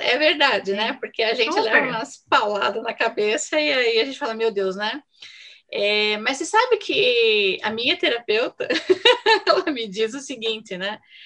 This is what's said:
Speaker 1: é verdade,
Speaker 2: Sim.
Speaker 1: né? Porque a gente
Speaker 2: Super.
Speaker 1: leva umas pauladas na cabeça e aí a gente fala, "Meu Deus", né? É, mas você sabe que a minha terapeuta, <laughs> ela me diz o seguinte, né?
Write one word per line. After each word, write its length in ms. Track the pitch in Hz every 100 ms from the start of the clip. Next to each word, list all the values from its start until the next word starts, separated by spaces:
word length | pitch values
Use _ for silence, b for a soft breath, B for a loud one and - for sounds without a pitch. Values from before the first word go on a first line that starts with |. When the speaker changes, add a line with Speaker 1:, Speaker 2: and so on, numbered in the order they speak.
Speaker 1:
é 160 | - 254
verdade, 540 | 302 302 - 202 190
Speaker 2:
Sim. 60 | 202
Speaker 1:
né? 160 | 226 285
Porque 200 | 220 -
a 120 | 220
gente 200 | 247 269
Speaker 2:
Super. 200 | 381 440
Speaker 1:
leva 140 | 480 262
umas 380 | 233 277 - -
pauladas 520 | 285 208 202 240 226
na 120 | 226
cabeça 680 | - 226 233 208 240 - 311
e 140 | 302
aí 260 | 262 233 226
a 60 | 269
gente 140 | 262
fala, 140 | 285
"Meu 180 | 220 226
Deus", 260 | 196 190 190
né? 240 | 214 285 - B B B B B -
É, 460 | - 208 208 214 214
mas 200 | 233 269
você 80 | 320
sabe 320 | 440 508 453
que 840 | - 277 247 240 226 214 196 -
a 80 | 220
minha 260 | 220 254 349
terapeuta, 680 | 320 233 - 214 269 - -
<laughs> 800 | 320 - 370 480 480 440 415 -
ela 240 | 605 339
me 160 | 254 220
diz 260 | 196 220
o 60 | 269
seguinte, 580 | 277 240 226 220 220 180
né? 220 | 196 214 B B